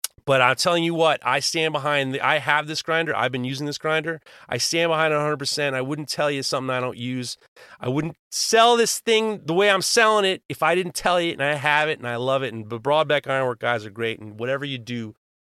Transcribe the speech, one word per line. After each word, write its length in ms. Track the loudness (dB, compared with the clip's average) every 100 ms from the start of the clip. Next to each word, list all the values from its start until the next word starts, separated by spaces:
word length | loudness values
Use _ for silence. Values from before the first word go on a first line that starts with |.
| -14 _
But 180 | 2 4
I'm 160 | 6 4
telling 260 | 2 2
you 100 | 0
what, 280 | 2 2 2 0
I 140 | 0
stand 320 | 0 -2 -2
behind 420 | -2 0 0 0
the, 60 | -2
I 200 | 0 0
have 280 | 2 0 0
this 140 | -8
grinder. 340 | -2 -2 0 0
I've 160 | 0
been 140 | -2 -4
using 200 | -6 -6
this 120 | -4
grinder. 420 | -2 -2 -2 -10 _ -20 -6
I 80 | -4
stand 320 | 0 0 2
behind 240 | 2 2
it 40 | 2
a 40 |
hundred 180 | 0 -2
percent. 340 | -4 -2 -2
I 80 | -2
wouldn't 280 | -4 -6 -6
tell 200 | -2 0
you 140 | 0
something 260 | -2 -4 -2
I 120 | -2
don't 160 | -4 -6
use. 400 | -6 -6 -6 -12 _ -20 -20 -8
I 80 | -4
wouldn't 300 | -2 -4 -10 _
sell 460 | -6 2 6 6 6
this 240 | 2 0
thing 440 | 0 2 0 -4 -2
the 80 |
way 160 | 2 4
I'm 120 | 4
selling 440 | 2 2 4 4 2
it 180 | -2 -8
if 120 | -2
I 140 | 0 0
didn't 200 | -2 -2
tell 240 | 0 2
you, 120 | 0
and 100 | -2
I 120 | -2
have 340 | 0 2 2 2
it, 100 | -2
and 100 | -4
I 100 | -4
love 260 | 0 0
it. 100 | -2
And 160 | -6 -8
the 80 | -4
Broadbeck 500 | 2 2 2 0 0
Ironwork 320 | 0 0 -2
guys 260 | -2 -2 -4
are 40 |
great, 300 | -6 -6 -6
and 180 | -12 -8
whatever 280 | -6 -4 -6
you 120 | -10
do, 380 | -8 -8 -8 -14 _ _